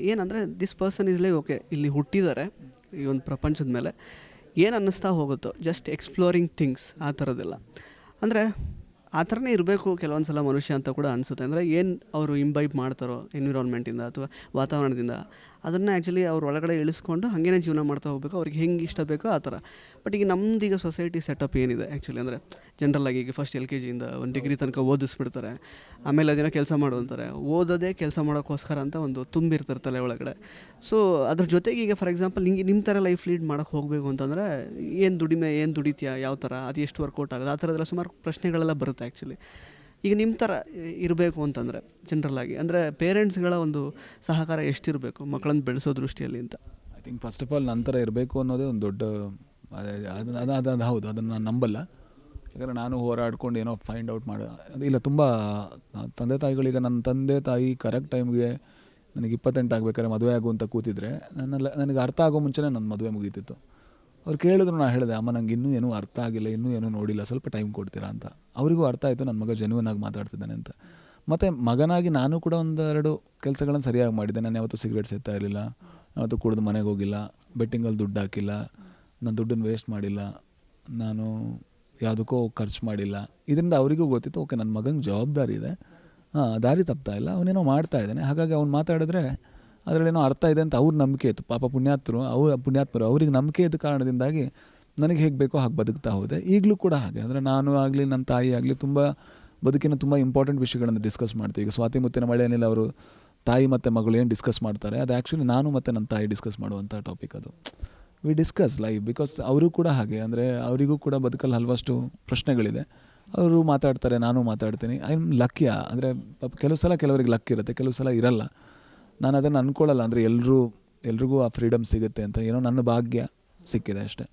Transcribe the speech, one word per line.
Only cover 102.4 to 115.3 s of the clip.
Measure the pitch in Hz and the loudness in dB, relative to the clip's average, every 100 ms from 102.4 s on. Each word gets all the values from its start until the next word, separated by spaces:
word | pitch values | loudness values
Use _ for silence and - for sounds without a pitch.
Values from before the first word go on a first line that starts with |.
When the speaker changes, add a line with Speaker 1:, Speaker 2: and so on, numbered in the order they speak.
| 120 120 113 | 4 4 4
Speaker 2:
ಅವರು | 110 110 - - - - _ - | 4 2 -2 -16 -20 -20 _ 2
ತಾಯಿ | 123 135 | 4 6
ಮತ್ತೆ | 127 123 | 4 2
ಮಗಳು | 113 110 113 | 2 4 4
ಏನ್ | 123 | 4
ಡಿಸ್ಕಸ್ | 113 123 110 | 2 0 0
ಮಾಡ್ತಾರೆ, | 110 104 104 120 | -2 -4 -4 -2
ಅದು | 131 | 0
actually | 123 - 160 123 | 0 0 0 2
ನಾನು | 123 147 | 2 2
ಮತ್ತೆ | 135 - | 0 0
ನನ್ | 117 107 | -2 -2
ತಾಯಿ | 107 104 | -2 0
ಡಿಸ್ಕಸ್ | 101 113 101 | -2 -6 -6
ಮಾಡುವಂಥ | 101 98 101 107 | -6 -6 -8 -8
ಟಾಪಿಕ್ | 98 92 - 151 | -10 -12 -12 -12
ಅದು. | - - - - - - - _ 156 | -16 -16 -16 -12 -14 -16 -20 _ 0
We | 156 | 2
discuss | 160 - 143 139 | 2 2 0 0
life | 110 107 110 | -2 -2 -2
because | 123 143 - | -2 -4 -4
ಅವರು | 123 139 170 | 0 4 4
ಕೂಡ | 165 165 | 4 2
ಹಾಗೆ. | 131 107 107 | 2 0 -4
ಅಂದ್ರೆ | 110 117 127 120 | -2 0 0 0
ಅವರಿಗೂ | 120 131 143 147 | -2 0 2 0
ಕೂಡ | 147 135 | 0 0
ಬದುಕಲ್ಲಿ | 127 131 135 120 | 0 0 0 2
ಹಲವಷ್ಟು | 120 123 - 123 123 - - | 2 0 0 -2 -4 -10 -6
ಪ್ರಶ್ನೆಗಳಿದೆ. | 123 - 127 104 113 147 _ - _ - - | -2 2 2 2 -2 -6 _ -20 _ -6 2
ಅವರು | 175 165 | 6 6
ಮಾತಾಡ್ತಾರೆ, | 160 139 143 127 127 120 | 6 4 2 2 2 2
ನಾನು | 117 127 | 2 2
ಮಾತಾಡ್ತೀನಿ. | 117 107 110 110 117 127 | 2 0 -2 -2 -4 -4
I | 107 160 | -2 0
am | 165 | 2